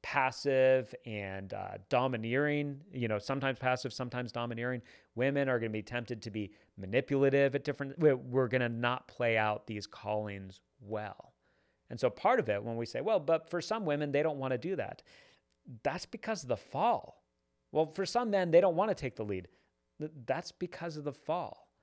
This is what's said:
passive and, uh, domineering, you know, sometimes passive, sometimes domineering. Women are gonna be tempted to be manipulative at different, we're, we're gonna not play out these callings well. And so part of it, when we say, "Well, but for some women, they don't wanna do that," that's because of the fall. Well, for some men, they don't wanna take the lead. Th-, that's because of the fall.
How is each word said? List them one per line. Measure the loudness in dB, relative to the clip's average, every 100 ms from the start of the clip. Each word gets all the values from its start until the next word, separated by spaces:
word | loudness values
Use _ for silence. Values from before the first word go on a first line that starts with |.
passive | 0 0 0 0 2 4 6 4 2 -12
and, | -8 -6 -6 -8 -8
uh, | -8 -8 -10 0
domineering, | 2 2 -2 0 0 2 0 -2 -8 -12
you | -4 -2
know, | -2
sometimes | -2 -2 -2 0
passive, | 0 0 -4
sometimes | -6 -6 -6 -6
domineering. | -6 -6 -4 -4 -4 -8 -20 _ 0
Women | 2 2 2
are | 2
gonna | 0
be | -2
tempted | -4 -6 -6 -8
to | -6
be | -6 -6 -10 _ -14
manipulative | 0 0 2 4 4 6 4 2
at |
different, | -4 -4 -6 4
we're, | 6
we're | 6 2 2 2
gonna | 2 2
not | 2 0 0 -6
play | -2 2 4
out | 2 0 -4
these | -10 -10
callings | -10 -4 -2 -4 -8 -12 -16 _ _
well. | -8 -6 -6 -12 -20 _ _ _ _ _ _
And | -2
so | -2
part | 2 2 2
of | 2
it, | 0
when | -2 -6
we | -4
say, | -4
"Well, | 0 0
but | 2 0 0
for | -6
some | -2 -2
women, | 0 0 2
they | 2
don't | 2 0
wanna | -2 -2
do | -2 -4
that," | -4 -8 -18 -20 -20 _ _ _ -18 -4
that's | -4 -4 -8
because | -8 -6 -6
of | -2
the | -4
fall. | -2 0 2 2 -4 -20 _ _ _ _ _
Well, | 0 0
for | 0 0
some | 0 2
men, | 2 8
they | 8
don't | 8 4
wanna | 2
take | 0 -4 -4
the |
lead. | -4 -4 -6 _ _ _ _ _
Th-, | -12 -10
that's | -4 -4 -4
because | -10 -10 -8 -8 -6
of |
the | -8
fall. | -8 -4 -4 -4 -12 _ _